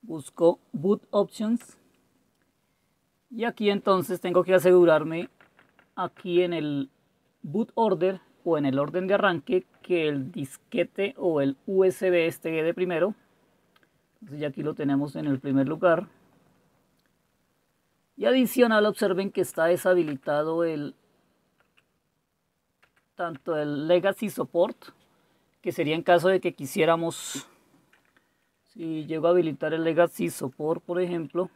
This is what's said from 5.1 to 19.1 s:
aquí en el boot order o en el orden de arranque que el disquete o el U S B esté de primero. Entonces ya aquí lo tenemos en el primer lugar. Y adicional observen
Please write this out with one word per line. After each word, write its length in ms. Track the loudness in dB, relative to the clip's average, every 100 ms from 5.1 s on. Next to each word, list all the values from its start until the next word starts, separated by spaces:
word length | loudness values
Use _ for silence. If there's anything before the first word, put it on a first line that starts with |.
| -6 -10 _ _ _ _ _ _
aquí 480 | -8 -8 _ 0 2
en 120 | 2
el 360 | 0 -4 -4 -6 _ _ _ _ _
boot 260 | -8 -4 -4 0
order 440 | 0 2 0 -2 _ _
o 140 | -2 0
en 80 | 0
el 140 | 0
orden 260 | -2 -4 -2
de 80 |
arranque 540 | 0 0 -2 -2 -2 -2 _
que 240 | -4 0 0
el 240 | -2 -6
disquete 840 | -8 -12 -12 _ -4 -4 -4 -6 -2
o 220 | -2 0
el 160 | 0 -2 -4
U 160 | 2
S 260 | 2 2 0
B 160 | 2 0
esté 240 | -4 -6 -2
de 100 | -2
primero. 400 | -2 -2 0 -2 -4 _ _ _ _ _ _ _ _ _ _
Entonces 180 | -18 -8
ya 80 | -8
aquí 160 | -6
lo 100 | -8
tenemos 420 | -4 -2 0 -2 -6
en 120 | -4
el 120 | -4
primer 280 | -2 0 0
lugar. 400 | 2 2 2 -2 _ _ _ _ _ _ _ _ _ _ _ _ _ _ _ _ _ _ _ _ -4
Y 80 | 0
adicional 600 | 2 2 2 4 4 2
observen 440 | 0 0